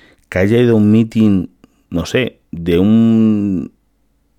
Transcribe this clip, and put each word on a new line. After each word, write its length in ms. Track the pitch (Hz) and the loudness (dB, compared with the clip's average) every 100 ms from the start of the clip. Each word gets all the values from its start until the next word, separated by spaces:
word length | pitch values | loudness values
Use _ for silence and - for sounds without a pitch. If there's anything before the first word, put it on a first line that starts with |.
| _ _ _ | _ _ _
que 100 | 90 | -4
haya 200 | 98 117 | 0 2
ido 160 | 120 | 2
a 20 | 113 | 2
un 160 | 104 | 2
mitin, 580 | 110 110 113 107 95 - _ _ _ _ | 2 0 0 0 0 -4 _ _ _ _
no 160 | 85 85 | -8 -4
sé, 340 | 127 117 - _ | -4 -4 -8 _
de 260 | 85 85 85 | -10 -2 0
un 920 | 98 110 113 113 110 107 101 90 - _ _ _ _ _ _ | 2 2 2 2 2 0 -2 -6 -8 _ _ _ _ _ _